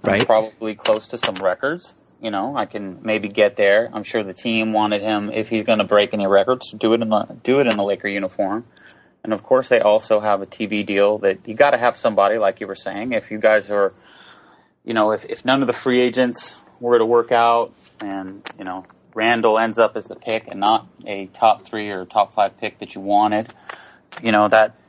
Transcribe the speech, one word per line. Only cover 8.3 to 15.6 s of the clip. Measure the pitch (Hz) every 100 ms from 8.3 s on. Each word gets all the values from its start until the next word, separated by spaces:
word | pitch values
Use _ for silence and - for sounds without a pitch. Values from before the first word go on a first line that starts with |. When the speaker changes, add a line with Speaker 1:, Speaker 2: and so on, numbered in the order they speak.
| - 95 107 120 - - _ _ _
Speaker 1:
And | 110
of | 104
course, | - 131 127
they | 120
also | 104 110 - 107
have | 107 98
a | 95
T | - 104
V | 104
deal | 104 98 101 107
that | 98 95 -
you |
gotta | 110 143 123
have | 120 -
somebody, | 117 101 101 113
like | 98 -
you | 98
were | 95
saying. | 95 98 123
If | 113 -
you | 107
guys | 110 107 98
are, | 101 98 - _ - - - _ _ _ _
you | -
know, | 113 107
if, | 104 -
if | 117
none | 127 139